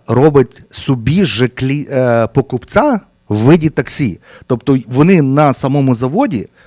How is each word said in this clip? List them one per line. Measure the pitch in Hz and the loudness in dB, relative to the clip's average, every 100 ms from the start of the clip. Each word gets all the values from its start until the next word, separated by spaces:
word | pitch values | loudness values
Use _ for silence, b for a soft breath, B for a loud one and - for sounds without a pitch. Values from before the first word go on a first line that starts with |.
| - | -2
робить | 117 156 139 131 - - | 2 4 4 0 -4 -16
собі | - - 127 113 175 160 | -8 -4 -2 0 0 0
же | 101 123 | 0 -4
клі-, | - 131 147 - | -2 -6 -6 -4
е, | 131 127 117 113 | -2 0 0 0
покупця | 139 - 123 - - 370 226 - _ _ | -2 -2 -8 -2 0 0 -2 -6 _ _
в | 104 | 0
виді | 123 170 156 | 4 4 2
таксі. | - - - 123 80 B B - | -4 -4 -4 -4 -6 B B -6
Тобто | 123 - 131 117 | -4 0 -2 0
вони | 127 170 185 | 0 2 4
на | 135 139 147 | 2 2 2
самому | 127 135 143 131 117 | 0 -2 0 0 0
заводі | 127 180 285 120 - b | -2 -2 -2 -4 -8 b